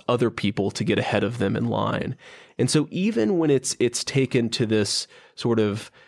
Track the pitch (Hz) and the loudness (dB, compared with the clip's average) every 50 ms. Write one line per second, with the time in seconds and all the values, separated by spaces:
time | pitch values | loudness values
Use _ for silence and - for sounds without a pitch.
0 | - - 120 120 120 117 - - - 101 - - 98 98 - - 104 104 104 104 | -2 0 0 2 2 0 0 0 -2 -2 0 0 -2 -2 -2 -2 0 0 0 0
1 | - - - 101 101 101 120 120 101 98 - 107 120 117 110 107 104 107 - - | 0 0 0 0 0 0 -2 0 -2 0 0 0 -2 -2 -2 -2 -2 -2 -2 -4
2 | - - 127 - - - - - - - _ - 117 127 - 156 143 - - 175 | -4 -6 -8 -10 -14 -20 -20 -20 -20 -10 _ -2 0 2 2 2 0 0 -2 -2
3 | 185 220 214 233 220 214 196 170 160 151 139 131 - - - - 123 117 - - | -2 0 0 2 2 2 2 2 2 4 2 2 2 -2 -2 0 0 0 0 -2
4 | - - - 135 131 123 - 123 117 110 - - 120 107 110 107 104 - - - | -6 -2 0 0 0 2 2 0 0 0 -2 -2 -2 2 2 2 2 0 -2 -4
5 | - - - - - - _ - - 123 117 110 107 104 101 107 - - _ - | -6 -6 -12 -20 -20 -20 _ -4 -2 0 2 2 2 2 0 -2 -6 -12 _ -20
6 | - | -20